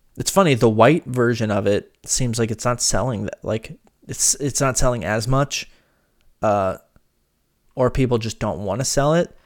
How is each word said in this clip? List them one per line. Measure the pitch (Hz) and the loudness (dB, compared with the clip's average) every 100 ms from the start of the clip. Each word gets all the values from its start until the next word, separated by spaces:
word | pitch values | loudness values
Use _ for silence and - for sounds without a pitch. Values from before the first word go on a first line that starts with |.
| _ - | _ -10
It's | 120 | -2
funny, | - 185 | 2 4
the | 127 117 | 4 4
white | 110 113 165 135 | 6 6 4 0
version | 127 120 117 110 | 0 0 0 -2
of | 101 98 | 0 0
it | 101 - _ - | 0 -2 _ -6
seems | - 127 113 | -2 -2 0
like | 113 | -2
it's | 113 123 | -2 -4
not | 120 | -2
selling | - 110 117 110 | 0 0 -2 -4
that, | 98 - | -6 -8
like, | - 110 - - _ _ - | -6 -6 -8 -20 _ _ -14
it's, | - - - | -4 -2 -2
it's | 143 120 | -2 -2
not | 135 123 | -2 2
selling | 131 120 | 0 0
as | 87 107 107 | -2 -2 0
much, | 131 143 - - - _ _ _ _ _ _ | 0 0 -4 -10 -18 _ _ _ _ _ _
uh, | 110 101 95 90 _ _ _ _ _ _ _ _ _ | 0 2 0 -4 _ _ _ _ _ _ _ _ _
or | - 127 | -2 0
people | 123 127 120 | 2 2 0
just | 110 - | -2 -6
don't | 110 80 | -6 -4
wanna | 101 101 131 | -4 -4 -2
sell | - 143 160 | 0 2 2
it. | 175 - | 0 -6